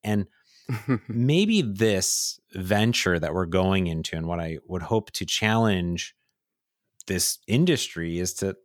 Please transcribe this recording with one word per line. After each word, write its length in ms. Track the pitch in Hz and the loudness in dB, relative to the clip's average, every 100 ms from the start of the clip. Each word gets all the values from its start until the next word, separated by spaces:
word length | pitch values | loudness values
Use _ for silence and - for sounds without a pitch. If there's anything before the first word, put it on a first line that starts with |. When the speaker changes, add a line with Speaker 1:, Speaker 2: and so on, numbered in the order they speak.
Speaker 1:
And 220 | 107 104 92 _ _ _ - | -2 -2 -2 _ _ _ -10
Speaker 2:
<laughs> 400 | 113 - 120 - | -8 -2 -4 -2
Speaker 1:
maybe 540 | 117 127 160 214 220 | 0 2 4 4 2
this 800 | 123 98 113 95 - - - - _ | 2 2 2 2 0 -2 -4 -8 _
venture 640 | 95 92 104 110 120 95 85 | -8 0 2 2 2 2 0
that 160 | 76 | 0
we're 120 | 85 87 | -2 0
going 420 | 92 92 95 87 | 2 2 2 0
into 280 | 80 78 82 | -2 -6 -6
and 100 | 82 | -6
what 120 | 85 | -4
I 180 | 82 80 - | -6 -8 -8
would 140 | 92 | -8
hope 280 | 80 110 - | 0 -2 -2
to 120 | - 95 | -8 -4
challenge 920 | - 110 113 113 95 87 85 - _ _ _ _ _ _ _ _ _ - | -2 2 2 2 2 0 -4 -8 _ _ _ _ _ _ _ _ _ -6
this 320 | 92 - - - | -2 -2 -4 0
industry 720 | 120 180 143 - - 85 85 | 2 2 2 -2 -6 -4 -2
is 140 | 90 - | -4 -2
to 200 | 98 - | -4 -6